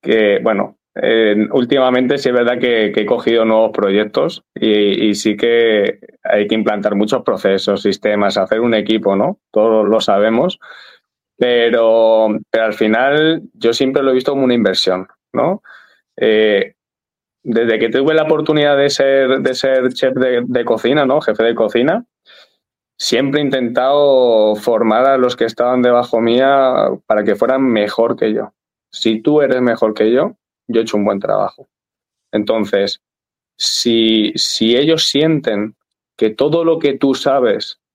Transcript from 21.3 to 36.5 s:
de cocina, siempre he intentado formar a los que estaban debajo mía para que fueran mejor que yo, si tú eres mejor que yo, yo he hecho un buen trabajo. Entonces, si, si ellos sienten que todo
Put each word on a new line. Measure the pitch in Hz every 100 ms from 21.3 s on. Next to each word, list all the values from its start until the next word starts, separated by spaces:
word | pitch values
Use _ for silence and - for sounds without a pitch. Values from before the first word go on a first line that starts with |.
| 104
de | 113 117
cocina, | 110 117 135 202 - _ _ - _ _ _ _ _ _
siempre | - 117 135 143
he |
intentado | 143 131 120 123 127 143 143 131 123 113 107 107
formar | 123 113 113 110 131
a | 135
los | 123 123
que | 117
estaban | - 120 127
debajo | 123 120 120 117
mía | 117 120 135 139 131 127 - - _
para | 107
que | 104 101
fueran | 120 131
mejor | 131 110 104 - 113 -
que | 110
yo, | 110 107 _ _ _ _
si | - 113 110
tú | 143 151
eres | 135 127
mejor | 123 113 110
que | 110 110
yo, | 123 165 - _ _ -
yo | 113
he |
hecho | 110 104
un | 104
buen | 98
trabajo. | - 98 101 - - _ _ _ _ _ _
Entonces, | 107 101 113 101 101 101 - _ _ _ _ _ _
si, | - - 120 113 113 110 104 -
si | - - 113 120
ellos | 147 160 -
sienten | 139 160 156 127 104 107 - _ _ _ -
que | 110
todo | 107 143